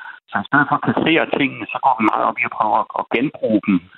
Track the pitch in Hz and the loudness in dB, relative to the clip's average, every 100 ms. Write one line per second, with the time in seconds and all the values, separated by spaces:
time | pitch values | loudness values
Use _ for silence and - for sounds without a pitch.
0 | - - _ 101 101 139 143 143 - 113 | -20 -20 _ -6 0 2 2 0 0 0
1 | 110 160 113 - 139 127 107 123 139 123 | 2 2 2 0 -2 -4 -10 -2 0 2
2 | 110 120 117 110 117 - 110 110 104 - | 2 2 -2 -2 -4 -2 0 0 -2 -4
3 | - 113 143 - 127 107 - 92 87 | -2 0 -2 -2 0 0 2 0 0